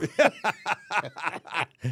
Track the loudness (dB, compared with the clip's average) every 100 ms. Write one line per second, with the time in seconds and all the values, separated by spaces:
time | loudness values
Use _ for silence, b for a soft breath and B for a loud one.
0 | -4 4 4 4 -2 -2 -2 -4 -2 -2
1 | -2 -4 -6 -6 -8 -4 -4 -4 -4